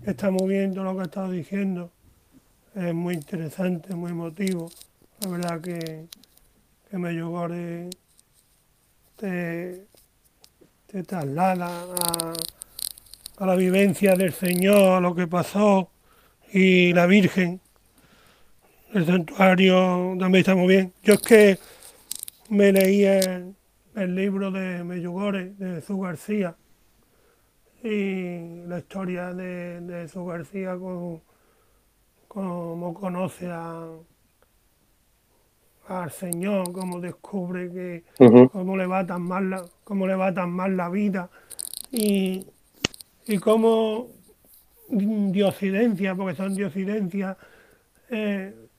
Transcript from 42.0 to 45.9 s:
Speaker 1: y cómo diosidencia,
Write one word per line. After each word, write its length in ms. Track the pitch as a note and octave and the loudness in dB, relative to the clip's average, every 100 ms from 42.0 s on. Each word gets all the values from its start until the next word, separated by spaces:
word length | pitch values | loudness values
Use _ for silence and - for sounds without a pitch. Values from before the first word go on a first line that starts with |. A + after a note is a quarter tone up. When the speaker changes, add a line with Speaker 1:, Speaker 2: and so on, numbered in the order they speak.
| G#3 G3 F#3+ F#3 - _ _ _ - - - _ - | 0 2 0 -4 -10 _ _ _ -8 -8 -20 _ -4
Speaker 1:
y 120 | G3+ | -2
cómo 720 | G#3+ A3 A3+ A3 A3 G#3+ B3 - _ _ _ - _ _ - | 2 4 4 2 0 -4 -8 -18 _ _ _ -20 _ _ -6
diosidencia, 1200 | A3 G3+ G#3+ G3+ F#3 G3 - G3 G3 A#3+ | -2 0 0 0 2 0 0 -2 0 0